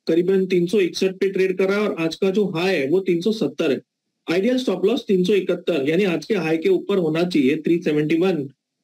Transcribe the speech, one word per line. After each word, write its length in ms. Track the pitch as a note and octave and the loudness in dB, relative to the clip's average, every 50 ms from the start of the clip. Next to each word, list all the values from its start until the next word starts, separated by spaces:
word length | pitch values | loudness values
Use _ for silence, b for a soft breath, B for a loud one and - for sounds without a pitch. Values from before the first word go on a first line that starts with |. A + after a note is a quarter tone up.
| - | -4
करीबन 400 | - D#3+ E3 F3+ F3 G3 F#3+ F#3+ | 0 0 2 2 2 2 2 2
तीन 200 | F3+ F#3+ F3+ F3 | 2 2 0 2
सौ 140 | F3 - G#3+ | 2 2 2
इकसठ 320 | F#3+ E3+ - - G3+ F#3+ F#3 | 0 0 0 -2 -2 -2 0
पे 180 | - - F#3+ | 0 -2 -2
trade 280 | F#3+ F#3+ F#3+ F#3+ F#3 F#3 | 0 0 0 0 0 0
कर 100 | F#3+ F#3+ | 0 0
रहा 120 | G3 G#3 | 0 0
है 80 | G#3+ G3 | 0 -2
और 80 | - E3 | -2 -2
आज 160 | D#3+ D#3+ D#3+ | -4 -4 -4
का 160 | - - F#3+ | -2 -2 0
जो 140 | F#3 G#3+ G#3 | 0 0 0
हाई 280 | F3+ F3 D#3+ F3 F#3+ F#3+ | -2 -2 -2 -2 0 0
है 140 | D#3 C3+ C3+ | 0 0 0
वो 120 | D#3+ F#3+ | 0 0
तीन 200 | F#3+ G3 F3+ E3+ | 2 0 0 0
सौ 120 | E3+ A3+ G#3+ | 0 -2 -2
सत्तर 380 | - - C#3 - - F3 D3 | 0 -2 -4 -2 -2 -2 0
है। 100 | C3 - - _ _ _ _ _ _ _ _ - | 0 -2 -4 _ _ _ _ _ _ _ _ -2
Ideal 260 | E3 F3+ G3 A#3+ B3+ | -2 0 2 0 0
stop 280 | B3+ B3+ - F#3+ E3+ F3+ | 0 0 -2 -2 0 0
loss 200 | G3 A#3 - - - | 0 0 0 0 0
तीन 160 | G3+ F#3 F3+ | 0 2 2
सौ 80 | F#3 G#3+ | 2 2
इकहत्तर, 560 | F#3+ F#3 - F3 F3 - - F3 D3+ C3 C#3+ | 2 2 0 -4 -4 -2 -2 -2 -2 0 0
यानी 160 | D#3+ F3 G#3 | 0 2 2
आज 200 | F#3+ E3+ D#3 - | 0 0 -2 -2
के 100 | - A3+ | -2 -2
हाई 220 | G3 D#3+ D#3+ D#3+ | -2 0 0 -2
के 120 | D#3+ D#3+ G3 | 0 2 2
ऊपर 300 | F#3 F3 - - G3+ F#3+ | 0 0 0 -2 -2 0
होना 240 | F3 D#3 D#3 E3 F3 | 0 0 0 0 -2
चाहिए 340 | F3+ F3 D#3 C3+ B2+ D3+ | 0 0 2 2 2 0
थ्री 260 | D#3 - E3 E3+ E3+ E3+ | 0 0 0 0 0 0
सेवेंटी 340 | D#3+ D3+ D3+ D3+ D3+ E3 | 0 0 0 0 0 0
वन। 320 | D#3+ F3+ G3 F3+ D3+ C3+ C3 - _ _ _ _ _ | 0 2 0 0 -2 -4 -8 -12 _ _ _ _ _